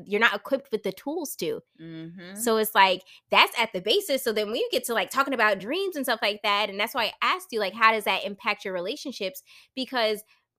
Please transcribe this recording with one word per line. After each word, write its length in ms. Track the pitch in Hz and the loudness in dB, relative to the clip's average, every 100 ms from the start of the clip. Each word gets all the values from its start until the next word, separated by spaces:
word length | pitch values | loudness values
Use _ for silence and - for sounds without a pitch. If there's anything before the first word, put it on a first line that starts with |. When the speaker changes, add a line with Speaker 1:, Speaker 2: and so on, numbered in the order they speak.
| 175 | -4
Speaker 1:
you're 140 | 202 | 2
not 140 | 233 | 2
equipped 360 | - - 269 - | 2 -2 -4 -2
with 100 | 214 | -4
the 100 | 202 | -4
tools 420 | - 277 330 294 - | -6 -6 -6 -6 -6
to. 240 | 165 160 - - | -4 -4 -8 -18
Speaker 2:
Mm-hmm. 560 | 165 160 165 180 180 202 | -14 -12 -12 -14 -14 -4
Speaker 1:
So 200 | 233 220 | 0 2
it's 180 | 214 | 4
like, 280 | 214 190 185 - - _ | 6 6 4 -6 -20 _
that's 280 | - 359 - | 6 6 4
at 140 | 226 | -2
the 80 | 185 | -2
basis. 420 | 196 392 403 269 | 0 0 0 -2
So 80 | 240 | 0
then 140 | 214 208 | -2 -2
when 80 | 247 | -2
you 120 | 480 | -2
get 120 | 277 | -2
to, 100 | 247 | -2
like, 160 | 226 185 | -2 0
talking 240 | 254 277 | 0 0
about 240 | 247 214 196 | 2 2 2
dreams 360 | 190 349 392 302 | -2 -4 -4 -2
and 80 | |
stuff 160 | 269 220 | -2 0
like 200 | 214 208 | -2 -2
that, 260 | 214 302 214 | 0 0 0
and 100 | 196 | -2
that's 160 | 226 | -2
why 100 | 269 208 | -2 -4
I 60 | - | -2
asked 260 | 240 359 - | -2 -2 -4
you, 100 | 226 | -4
like, 140 | 190 | -4
how 180 | 214 220 | 4 6
does 120 | 220 | 6
that 200 | 214 190 | 2 0
impact 400 | 196 202 226 202 | -2 -4 -4 -4
your 100 | 202 | -4
relationships? 680 | 185 180 294 294 233 190 - - - _ | -6 -4 -6 -10 -8 -8 -8 -18 -20 _
Because 480 | - 247 262 220 208 - _ _ | -8 -4 0 0 -2 -8 _ _